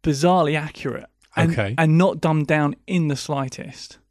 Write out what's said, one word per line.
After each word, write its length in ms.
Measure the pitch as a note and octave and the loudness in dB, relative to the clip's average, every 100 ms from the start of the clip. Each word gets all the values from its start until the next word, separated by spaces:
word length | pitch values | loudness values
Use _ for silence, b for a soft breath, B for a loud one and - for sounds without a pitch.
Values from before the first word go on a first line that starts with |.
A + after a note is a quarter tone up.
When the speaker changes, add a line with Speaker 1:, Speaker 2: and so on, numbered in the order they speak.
Speaker 1:
bizarrely 560 | E3 C#3 E3+ F#3 D3+ D3+ | -2 2 2 4 2 -2
accurate 480 | D3+ - C#3 - - _ _ - | -6 -8 -8 -8 -14 _ _ 0
and, 160 | E3 | 0
Speaker 2:
Okay. 220 | D#3+ G2+ C3 | 0 -2 2
Speaker 1:
and 180 | D#3+ D#3+ | 4 4
not 220 | F#3 D#3 | 4 2
dumbed 260 | E3 D#3 D3 | 0 0 2
down 280 | D3+ D3 - - | 2 0 -4 -4
in 220 | F#3 D#3 | -2 0
the 80 | C#3 | -2
slightest. 800 | - C#3 C3 - - - - - _ | -4 -4 -6 -10 -16 -16 -20 -20 _